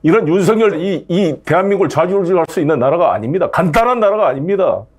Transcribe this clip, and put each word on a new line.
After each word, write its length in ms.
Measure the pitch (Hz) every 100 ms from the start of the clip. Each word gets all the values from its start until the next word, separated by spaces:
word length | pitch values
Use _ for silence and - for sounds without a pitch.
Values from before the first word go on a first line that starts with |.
이런 260 | 151 208 151
윤석열, 520 | 180 180 226 220 -
이, 260 | 185 175 -
이 280 | 170 185 131 -
대한민국을 440 | 160 196 196 175
좌지우지할 560 | - 175 196 175 185 160
수 100 | -
있는 200 | 147 151
나라가 340 | 127 165 160
아닙니다. 360 | 95 113 175 156
간단한 480 | - 175 151 233 247
나라가 280 | 214 214 180
아닙니다. 560 | 139 160 196 156 95 110